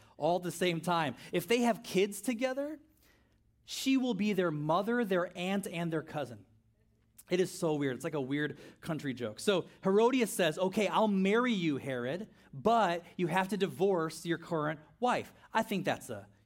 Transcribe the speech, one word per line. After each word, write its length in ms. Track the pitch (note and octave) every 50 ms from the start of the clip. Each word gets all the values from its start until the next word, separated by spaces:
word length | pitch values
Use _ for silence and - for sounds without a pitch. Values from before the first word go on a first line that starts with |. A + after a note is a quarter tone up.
| - - _ -
all 180 | C#3 D#3+ F3
at 80 | F#3 F3+
the 80 | E3+
same 300 | - - F#3 F3+ E3 E3
time. 340 | D#3 F3+ F3 E3 D#3 C3 A#2 - - -
If 160 | - F3 E3+ -
they 120 | A#3 B3
have 220 | A#3+ A#3+ G#3+ -
kids 380 | - - - F#3 G3+ G#3+ G3+ -
together, 600 | - C4 B3 G#3+ C4 B3+ B3+ C#4 C#4+ D4 D#4 D4 - _ _ _ _ _ _ _ _ _ _ _ _ _ _ _ _
she 320 | - - - - C4+ C4+
will 180 | C4 B3+ B3+ A3
be 200 | F3 G#3 G#3+ G3+
their 180 | F#3 F3+ E3+
mother, 540 | D3+ D3 D3 D#3 D#3+ F#3 G3+ A3+ A#3+ A#3+ A#3+
their 260 | F#3+ F#3+ F3 F3 - -
aunt, 340 | F3 F3 F#3+ G3 G3+ F#3+ F3+
and 180 | F3 E3 E3+ E3
their 120 | E3 D#3
cousin. 380 | D3 - - D3+ C#3 A#2 A#2 G#2 - _ _ _ _ _ _ _ _ _ _ _ _ _ _ - - -
It 100 | F3+ F3+
is 100 | F#3 F3+
so 260 | - - F3 D#3+ D#3
weird. 200 | D3 C#3+ C3+ B2
It's 80 | A#2 -
like 100 | E3 E3
a 60 | D3
weird 380 | C3 B2+ C#3 D3 D3+ C#3+ - - - - - _
country 320 | - - D#3+ C#3+ C#3+ C#3 A#2+
joke. 260 | A2+ A#2+ G#2+ G#2+ -
So 280 | - G#3 G3 E3+ - - - - -
Herodias 480 | F#3+ F#3+ G#3 A3+ B3 C4+ C4 A3+ F#3+ -
says, 260 | - F3+ D#3 D#3 F3+
"Okay, 300 | F#3 F#3+ F#3+ A3 G#3 F3+
I'll 180 | D#3+ F3+ A3 G#3+
marry 460 | G3 F#3+ F#3+ F#3+ G#3 A#3 B3 B3 A3+
you, 240 | F#3+ E3+ D#3 C#3 A#2+
Herod, 500 | G#2 C#3 C3 B2 A#2+ B2+ D3+ F#3 G#3+ - - - - - -
but 520 | C#3 A#2+ G#3+ A#3 A#3 G#3 F3 F3 F3 - - -
you 120 | - F3 D#3
have 200 | E3+ F#3+ F#3+ F#3+
to 80 | G#3+ F#3
divorce 680 | G3 E3+ C3 B2+ F#3 G3+ F#3+ E3+ D#3+ D#3 - - -
your 120 | E3+ E3 D#3+
current 440 | E3 - F3 D#3 D3 D3+ D#3+ D3+ - - - _
wife." 320 | A#3+ B3 A3 C3+ G2+ - - - - - -
I 100 | A3 A3
think 220 | - G#3 F3+ -
that's 240 | D3 A#2 - - -
a, 180 | A2+ G2+ G2 - _ _ _